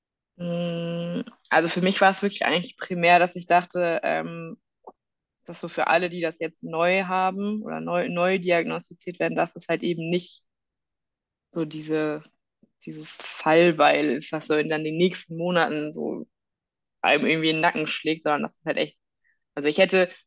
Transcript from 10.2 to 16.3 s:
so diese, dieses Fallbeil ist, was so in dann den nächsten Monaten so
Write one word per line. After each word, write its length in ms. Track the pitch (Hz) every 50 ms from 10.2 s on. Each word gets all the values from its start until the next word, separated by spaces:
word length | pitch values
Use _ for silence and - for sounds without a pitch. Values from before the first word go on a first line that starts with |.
| 180 - - - _ _ _ _ _ _ _ _ _ _ _ _ _ _ _ _ _ _ _ _ _ _
so 140 | - 170 160
diese, 580 | 151 156 156 151 156 156 156 156 151 151 156 - _ _ _ _ _ _ _ _ _ _ _ -
dieses 300 | 165 156 156 156 - -
Fallbeil 960 | - - - - - - 156 160 165 175 175 160 151 147 147 147 147 151 147
ist, 200 | 123 147 - -
was 160 | - 156 -
so 80 | - 156
in 120 | 151 151 156
dann 140 | 156 156 156
den 140 | 156 156
nächsten 400 | 165 180 185 170 - - - 165
Monaten 540 | 165 170 180 180 170 160 - 151 151 151 151 160
so 340 | 160 147 147 - - - -